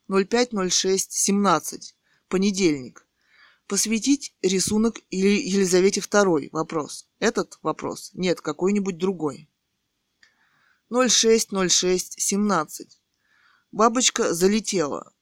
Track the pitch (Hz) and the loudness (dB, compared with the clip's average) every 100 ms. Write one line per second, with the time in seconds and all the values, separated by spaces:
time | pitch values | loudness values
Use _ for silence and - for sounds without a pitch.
0 | - 196 196 233 247 202 185 - 185 190 | -2 -2 2 0 0 -2 -2 0 0 -2
1 | - - - 196 202 156 - - - _ | -2 -4 0 2 2 2 -2 -12 -18 _
2 | _ _ _ 185 202 190 180 143 123 - | _ _ _ 0 0 2 0 0 -6 -18
3 | _ _ _ _ _ _ - 196 208 226 | _ _ _ _ _ _ -6 -4 -2 0
4 | 262 277 - - 185 190 - 214 226 - | 2 0 -2 -4 -2 0 0 2 0 -2
5 | - 185 190 202 185 196 190 180 190 202 | -6 0 2 2 2 0 2 4 4 0
6 | - 208 196 156 - 156 160 165 135 - | 0 2 4 2 -2 -6 -4 -6 -8 -12
7 | - _ 214 226 175 - 156 156 - - | -18 _ -2 -2 -6 -6 -8 -6 -8 -10
8 | - - 180 160 156 151 180 208 190 165 | -12 -4 -2 -2 -4 -4 -2 0 -2 -4
9 | 185 180 151 110 - _ _ _ _ _ | -4 -2 -6 -6 -16 _ _ _ _ _
10 | _ _ _ _ _ _ _ _ _ 240 | _ _ _ _ _ _ _ _ _ 0
11 | 254 - 226 226 - 196 180 - 185 185 | 2 4 4 4 2 -2 0 2 2 -2
12 | - - - 202 208 180 151 - - _ | -4 -6 -4 -2 0 0 -2 -10 -18 _
13 | _ _ _ _ _ _ _ - 226 233 | _ _ _ _ _ _ _ 0 2 2
14 | 240 - 202 165 190 214 - 190 147 95 | 0 0 0 2 2 2 0 -2 -2 -4
15 | - _ | -10 _